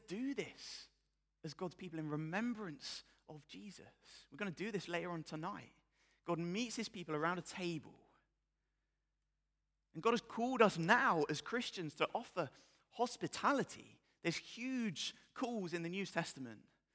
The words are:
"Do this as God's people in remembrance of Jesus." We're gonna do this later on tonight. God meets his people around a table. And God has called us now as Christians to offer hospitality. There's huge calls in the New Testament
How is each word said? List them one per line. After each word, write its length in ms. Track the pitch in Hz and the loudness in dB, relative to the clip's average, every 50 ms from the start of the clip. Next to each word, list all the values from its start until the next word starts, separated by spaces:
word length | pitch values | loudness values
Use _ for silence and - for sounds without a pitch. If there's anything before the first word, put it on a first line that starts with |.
| - - | -8 -8
"Do 260 | 170 208 254 269 277 | -4 -2 -2 -2 -2
this 540 | - 170 123 - - - - - - - - _ _ _ _ _ _ _ _ _ _ - | -2 -4 -6 -8 -12 -12 -12 -12 -12 -12 -16 _ _ _ _ _ _ _ _ _ _ -10
as 100 | 160 139 | -10 -6
God's 200 | - 190 175 - | -4 -6 -6 -6
people 240 | - 190 180 160 160 | -6 -10 -8 -6 -4
in 100 | 156 151 | -2 -2
remembrance 960 | 147 151 160 156 165 196 233 240 240 208 214 175 147 131 - - - - - - _ _ _ - | -2 -2 -2 -2 -2 -2 0 -2 -2 -4 -6 -8 -8 -8 -8 -8 -8 -8 -10 -14 _ _ _ -16
of 180 | 156 151 147 | -16 -16 -16
Jesus." 800 | - - 185 202 208 - - - 110 - _ _ - - - - - | -16 -16 -14 -14 -14 -14 -14 -16 -18 -20 _ _ -20 -20 -20 -20 -14
We're 80 | - 143 | -8 -4
gonna 120 | 208 196 | -4 -4
do 200 | 156 - 180 220 | -2 -2 -4 -2
this 180 | 220 190 - - | -2 -4 -2 -2
later 220 | 175 170 170 180 | -2 -2 -2 -2
on 120 | 175 165 151 | -4 -4 -6
tonight. 500 | - - 156 156 185 208 175 123 - - _ _ _ _ _ _ _ _ _ _ | -6 -6 -6 -4 -4 -6 -8 -10 -16 -20 _ _ _ _ _ _ _ _ _ _
God 140 | - 170 160 | 0 0 0
meets 380 | 170 170 175 214 254 233 214 | 0 0 0 0 0 0 -2
his 120 | - 220 - | -4 -4 -4
people 260 | - 202 170 160 156 | -6 -8 -4 -2 0
around 240 | 151 151 165 180 180 | 2 2 2 2 0
a 40 | 160 | -4
table. 560 | - - - 180 175 170 151 113 - - - - _ _ _ _ _ _ _ _ _ _ _ _ _ _ _ _ _ _ _ _ _ _ _ _ _ _ _ _ _ _ _ _ _ _ _ _ _ - | -6 -6 -4 -2 -2 -2 -2 -4 -8 -14 -20 -20 _ _ _ _ _ _ _ _ _ _ _ _ _ _ _ _ _ _ _ _ _ _ _ _ _ _ _ _ _ _ _ _ _ _ _ _ _ -8
And 100 | 165 196 | 0 4
God 100 | 220 233 | 4 4
has 100 | 233 - | 4 2
called 400 | - - - 233 254 262 247 233 | -2 -4 -2 0 4 8 10 10
us 160 | 202 - 165 | 8 8 6
now 460 | 165 175 220 247 269 254 190 165 143 - | 6 6 8 8 8 6 6 6 4 4
as 140 | 156 - - | 2 0 -2
Christians 520 | - - 247 233 - - 202 175 151 - | -2 -2 -2 -2 -2 -4 -4 -4 -4 0
to 120 | - 160 - - | 2 2 2 4
offer 340 | 214 240 - - 185 160 - - - - - _ _ _ _ - | 0 -4 -4 -2 -2 -2 -2 -4 -10 -20 -20 _ _ _ _ -2
hospitality. 1040 | - 233 247 - - - - - - - 214 285 269 190 - - - - - - - _ _ _ _ - | 0 0 0 0 -2 -4 -4 -2 2 4 4 4 4 2 0 -4 -10 -14 -16 -20 -20 _ _ _ _ -2
There's 140 | 170 160 | -2 -2
huge 800 | - - - - - 233 254 262 254 233 220 156 - - - - - - - - | -2 -4 -10 -10 -8 -6 -4 -2 0 0 -2 -2 -2 -4 -6 -6 -10 -16 -16 -6
calls 400 | - 269 240 247 220 190 170 165 | -4 -2 -2 0 -2 -2 -2 -2
in 80 | 175 165 | -2 -2
the 60 | 170 | -2
New 180 | 180 196 196 | -2 -2 -4
Testament 580 | - - 180 165 - - 139 131 117 110 104 - _ _ _ _ _ _ | -2 -2 -2 -2 -2 -4 -8 -8 -10 -10 -12 -18 _ _ _ _ _ _